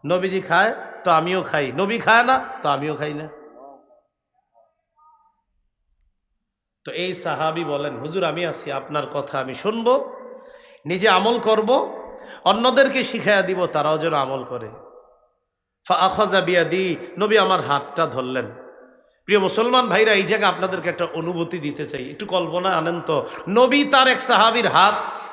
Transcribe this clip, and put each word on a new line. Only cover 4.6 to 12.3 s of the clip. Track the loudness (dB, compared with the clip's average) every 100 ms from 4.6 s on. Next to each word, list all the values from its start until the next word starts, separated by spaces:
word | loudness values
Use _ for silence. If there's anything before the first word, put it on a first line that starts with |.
| _ _ _ _ _ _ _ _ _ _ _ _ _ _ _ _ _ _ _ _ _ _
তো | -12
এই | -8 -8
সাহাবী | -6 -6 -2 -2 -2
বলেন, | -4 -4 -6 -8
"হুজুর, | -8 -4
আমি | -4 -2 -6
আছি, | -6 -8
আপনার | -8 -6 -6 -4
কথা | -8 -6 -6
আমি | -6
শুনবো, | -6 -4 0 2 2 0 -12 -16 -18 -20 -20 -20 -16 -6
নিজে | 2 4
আমল | 6 4 2
করব, | 2 2 4 2 0 -8 -16 -18 -18